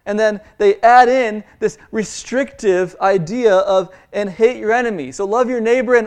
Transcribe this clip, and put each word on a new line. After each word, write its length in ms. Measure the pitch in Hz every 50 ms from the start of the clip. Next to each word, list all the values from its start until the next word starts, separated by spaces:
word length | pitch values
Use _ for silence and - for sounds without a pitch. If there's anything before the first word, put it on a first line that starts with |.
| - 202
And 80 | 208
then 240 | 208 220 214 208 196 - - _ -
they 220 | 208 202 208 -
add 260 | - 226 247 254 254 240
in 340 | 254 262 247 220 214 214 208 _ _ -
this 200 | 220 202 - - _ -
restrictive 1040 | - 220 208 - - - - - 233 262 285 - - - 220 202 180 180 185 175 - -
idea 560 | 185 196 196 190 160 156 220 254 240 214 190
of 340 | 185 190 202 190 190 185 185 - - _ _
"and 180 | - 202 208 196
hate 260 | 170 220 226 247 247
your 140 | 220 214 208
enemy." 400 | 226 247 247 233 208 165 135 127
So 140 | 147 - 202
love 260 | 196 214 247 254 226
your 100 | 254 233
neighbor 360 | 220 226 240 262 247 240 247
and 100 | 233 220